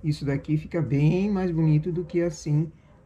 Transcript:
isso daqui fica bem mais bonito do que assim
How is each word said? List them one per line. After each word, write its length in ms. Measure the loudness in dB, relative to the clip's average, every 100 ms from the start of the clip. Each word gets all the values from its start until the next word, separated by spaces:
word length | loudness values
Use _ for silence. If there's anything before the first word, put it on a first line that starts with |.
isso 220 | -2 -2
daqui 320 | -2 -4 0 -2
fica 260 | -2 -4
bem 480 | 0 2 4 4 0
mais 220 | 0 0
bonito 400 | 2 4 2 2
do 120 | -4
que 160 | -2 -2
assim 520 | -2 -4 -2 0 -2 -6 _ -20